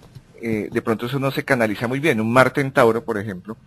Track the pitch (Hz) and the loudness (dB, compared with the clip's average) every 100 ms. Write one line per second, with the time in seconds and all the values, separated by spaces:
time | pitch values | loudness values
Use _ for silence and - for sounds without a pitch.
0 | - - - - 117 110 98 117 117 110 | -18 -20 -20 -12 -6 -4 -2 -4 -2 -2
1 | 120 135 135 135 143 131 110 101 120 135 | -2 -4 -2 -4 -2 2 2 0 -4 -2
2 | 156 113 110 123 127 147 135 139 117 113 | 0 0 2 4 4 2 -2 4 4 2
3 | 117 107 110 92 95 110 | -2 -6 -6 -10 -12 -16